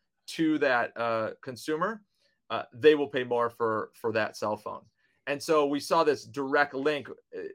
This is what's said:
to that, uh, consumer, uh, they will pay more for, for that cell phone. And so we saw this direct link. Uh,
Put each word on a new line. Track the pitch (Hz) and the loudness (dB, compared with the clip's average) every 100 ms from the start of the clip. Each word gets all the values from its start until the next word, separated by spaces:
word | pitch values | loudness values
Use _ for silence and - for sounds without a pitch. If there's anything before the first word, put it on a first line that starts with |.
| _ _ - | _ _ -10
to | - 160 151 | -2 0 2
that, | 139 120 - - | 2 2 -2 -4
uh, | 117 113 110 - | -2 -2 -4 -8
consumer, | 131 120 - 156 196 214 _ _ _ _ - | -14 -12 -6 -4 -4 -6 _ _ _ _ -8
uh, | 113 - | -8 -8
they | 120 151 151 | 4 6 6
will | 139 | 2
pay | 131 | -2
more | 123 120 117 | -2 0 -2
for, | - 113 107 - | 0 -2 -2 -4
for | _ 113 | _ -4
that | 107 104 - | -2 -2 -4
cell | 107 104 | -4 -4
phone. | 104 98 _ _ _ _ - | -8 -14 _ _ _ _ -8
And | 139 | -6
so | - 156 143 | 2 2 4
we | 143 | 0
saw | - 170 | 0 2
this | 151 135 113 | 2 0 -4
direct | 131 135 147 139 135 | -8 0 2 2 0
link. | 147 143 113 | -2 -2 -6
Uh, | - _ 90 - | -18 _ -12 -12